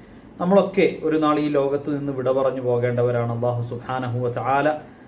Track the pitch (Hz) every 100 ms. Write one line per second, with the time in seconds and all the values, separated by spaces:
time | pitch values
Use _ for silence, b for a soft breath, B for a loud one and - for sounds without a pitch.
0 | B B B - 180 196 180 - 156 -
1 | 160 156 151 147 147 143 139 143 143 143
2 | 139 131 127 131 135 131 123 120 123 120
3 | 120 120 117 117 120 120 120 120 - 131
4 | 127 120 123 120 117 139 147 151 B B